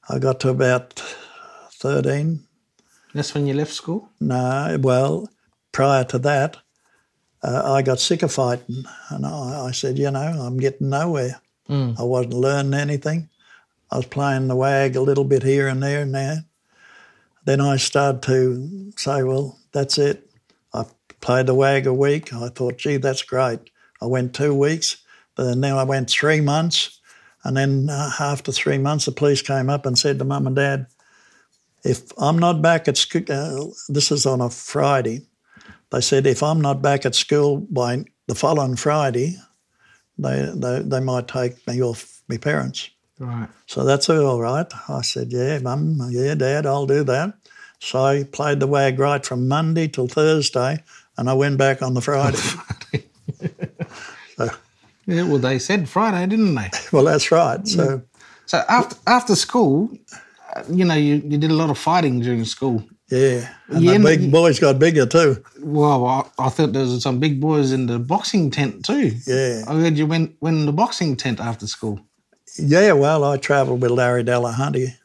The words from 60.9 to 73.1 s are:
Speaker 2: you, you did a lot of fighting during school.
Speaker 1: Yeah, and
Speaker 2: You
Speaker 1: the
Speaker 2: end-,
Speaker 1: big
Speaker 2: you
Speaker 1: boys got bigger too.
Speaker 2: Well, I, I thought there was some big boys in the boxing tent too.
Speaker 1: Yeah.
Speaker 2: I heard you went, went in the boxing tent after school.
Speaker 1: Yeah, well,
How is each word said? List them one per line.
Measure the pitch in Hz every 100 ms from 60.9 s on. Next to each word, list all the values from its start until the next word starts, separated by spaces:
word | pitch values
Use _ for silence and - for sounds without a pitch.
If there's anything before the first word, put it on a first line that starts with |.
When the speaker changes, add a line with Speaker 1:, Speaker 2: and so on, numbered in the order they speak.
Speaker 2:
you, | 156 147 147
you | 147 147
did | 156
a |
lot | 156 160
of | 135
fighting | - 165 147 123
during | 120 120
school. | 110 - 135 113 - _ _
Speaker 1:
Yeah, | 127 135 123 117 - -
and | 151
Speaker 2:
You | 175
Speaker 1:
the | 202
Speaker 2:
end-, |
Speaker 1:
big | 202 160
Speaker 2:
you | 139
Speaker 1:
boys | 156 170 135
got | 151 135
bigger | 160 156 120
too. | 165 156 131 - -
Speaker 2:
Well, | 147 147 147 135 123
I, | 131 - - 131
I |
thought | - 151
there | 127
was | 131 123
some | 135 127
big | 156 135
boys | 151 151 135
in | 131 123
the | 120
boxing | 123 185 - 208 151
tent | 123 135 -
too. | - 285 185 113 131
Speaker 1:
Yeah. | 131 131 113 110
Speaker 2:
I |
heard | 156 165 151
you | 151
went, | 165 156 _
went | 160 160
in | 151
the |
boxing | 147 233 - 165 123
tent | 131 113
after | 117 110 104
school. | - 113 101 _ _ _ _ - -
Speaker 1:
Yeah, | 147 165 208
well, | 147 143